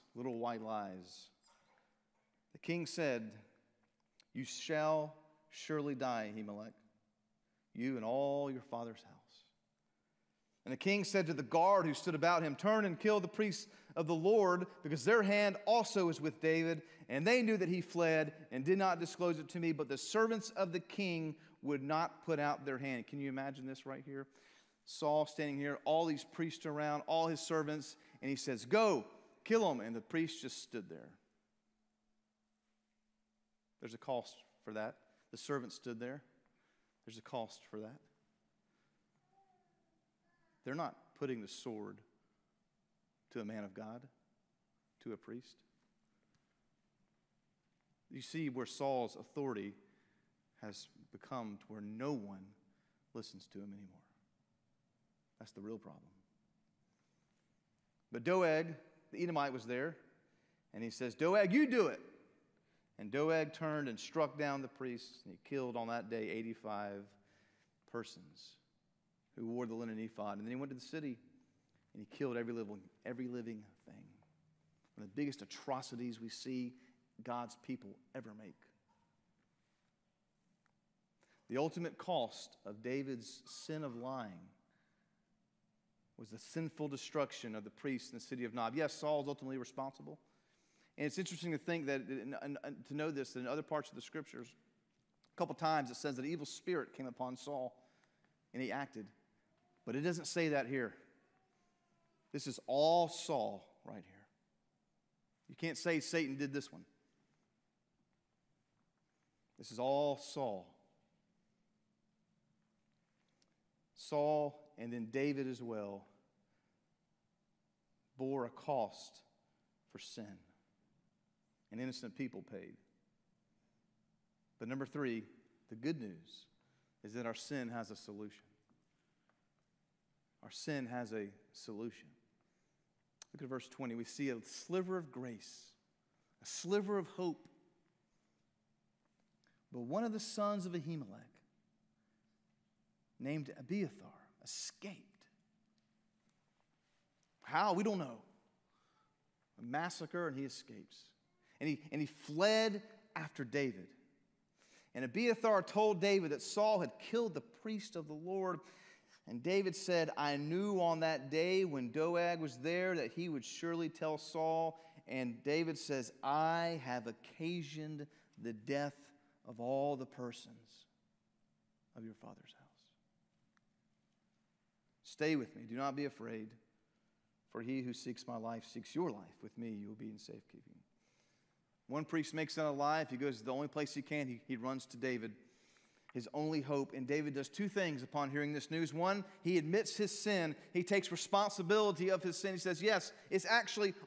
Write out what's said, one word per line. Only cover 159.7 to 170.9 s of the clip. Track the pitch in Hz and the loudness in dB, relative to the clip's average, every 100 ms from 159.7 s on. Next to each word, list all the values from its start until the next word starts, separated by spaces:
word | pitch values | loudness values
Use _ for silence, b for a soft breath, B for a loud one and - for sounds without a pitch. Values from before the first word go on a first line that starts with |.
said, | 165 - 175 156 - | 0 2 4 4 2
"I | 147 143 | 2 2
knew | 147 175 208 190 | 2 2 2 4
on | 170 160 | 4 4
that | 160 147 135 | 2 2 2
day | 156 180 190 | 4 6 6
when | 185 139 120 | 4 2 0
Doeg | 139 165 170 175 170 | 2 4 4 4 2
was | 156 123 | -2 -2
there | 151 175 185 170 | 0 2 2 2
that | 117 | 0
he | - 175 | -2 -2
would | 143 | -2
surely | - - 170 170 160 | -4 -4 -2 0 -2
tell | - 156 151 | 0 -2 -2
Saul." | - 160 160 160 160 160 B B - | -4 0 2 2 0 -4 B B -6
And | 131 123 113 | -2 -2 -2
David | 143 156 160 147 | 2 2 2 -2
says, | - 135 113 - | -2 -2 -4 -4
"I | - 151 160 170 170 160 | 0 2 4 2 0 -2
have | 127 123 113 | -2 -4 -4
occasioned | 110 - - 165 175 143 156 151 147 147 b b - | -10 -14 -6 -4 -2 -4 -8 -8 -8 -10 b b -8
the | 113 | -6
death | 110 117 139 147 - - - b b - | -6 -2 0 0 -6 -20 -20 b b -14
of | 113 | -6
all | 120 135 143 135 | -2 2 2 0
the | 127 | -4
persons | - 123 - - 117 - - - | -8 -8 -8 -14 -20 -20 -20 -20